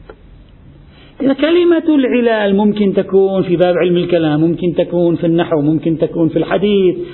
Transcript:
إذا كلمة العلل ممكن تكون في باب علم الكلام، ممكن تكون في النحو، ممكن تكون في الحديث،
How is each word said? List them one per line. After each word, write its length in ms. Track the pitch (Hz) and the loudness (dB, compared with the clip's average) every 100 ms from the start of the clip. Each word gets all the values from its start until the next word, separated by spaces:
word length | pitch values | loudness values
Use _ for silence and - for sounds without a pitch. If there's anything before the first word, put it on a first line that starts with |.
| - - - - - - - - - - - - | -20 -20 -20 -20 -20 -20 -20 -20 -20 -20 -20 -6
إذا 120 | 269 | -4
كلمة 640 | 269 294 339 349 320 320 | 0 0 2 2 2 2
العلل 600 | 302 247 240 233 220 202 196 | 0 2 2 2 2 0 2
ممكن 380 | 208 208 202 | 0 0 0
تكون 480 | 196 190 190 190 190 | 0 0 2 2 0
في 140 | 180 170 | -2 0
باب 180 | 180 175 | 2 2
علم 200 | 180 175 | 2 0
الكلام، 440 | 175 175 160 151 | 0 0 0 0
ممكن 340 | 160 156 180 | 0 -2 -2
تكون 420 | 160 175 175 170 165 | -2 -2 0 0 0
في 100 | 170 | 0
النحو، 340 | 165 151 160 | 0 0 -2
ممكن 380 | 147 156 165 156 | 0 -2 -2 -2
تكون 300 | 160 175 160 | -2 -2 -2
في 100 | 165 | 0
الحديث، 580 | 160 190 202 202 185 - - | -2 -2 0 2 2 0 -6